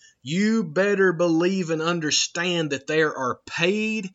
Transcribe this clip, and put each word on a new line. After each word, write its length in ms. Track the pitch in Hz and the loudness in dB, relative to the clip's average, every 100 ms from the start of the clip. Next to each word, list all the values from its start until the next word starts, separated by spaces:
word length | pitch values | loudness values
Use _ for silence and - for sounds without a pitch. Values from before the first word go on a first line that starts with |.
| - _ | -20 _
you 420 | 123 165 214 226 | -4 0 2 2
better 480 | 180 147 196 202 190 | 0 0 2 4 2
believe 580 | 170 175 160 180 190 165 | 4 2 4 2 0 -2
and 100 | 160 | -2
understand 880 | 160 175 151 - - 175 175 175 156 | -2 -2 0 -2 -2 -4 -2 -2 -2
that 180 | 135 - | -4 -2
there 280 | 156 156 - | 0 0 0
are 220 | 127 - - | -4 -4 -8
paid 640 | - 170 208 214 220 190 | -2 0 0 -2 -4 -8